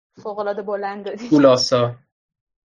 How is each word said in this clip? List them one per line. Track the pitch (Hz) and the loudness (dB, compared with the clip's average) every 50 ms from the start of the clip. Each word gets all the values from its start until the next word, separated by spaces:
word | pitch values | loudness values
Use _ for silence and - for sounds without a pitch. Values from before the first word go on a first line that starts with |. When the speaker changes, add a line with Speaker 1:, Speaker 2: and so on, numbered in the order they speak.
| _ _ _ - | _ _ _ -14
Speaker 1:
فوق‌العاده | - 220 202 208 208 202 202 220 | -12 -10 -8 -6 -6 -6 -6 -6
بلند | 202 202 208 196 202 196 202 208 202 202 | -6 -6 -6 -6 -6 -8 -10 -10 -10 -10
رو | - | -10
دید. | 214 240 240 | -10 -2 2
Speaker 2:
گولاسا. | 156 147 143 135 127 127 - - 131 123 120 120 120 - _ _ _ _ _ _ _ _ _ _ _ _ _ _ _ | 4 6 6 6 6 4 2 0 0 0 0 -2 -4 -8 _ _ _ _ _ _ _ _ _ _ _ _ _ _ _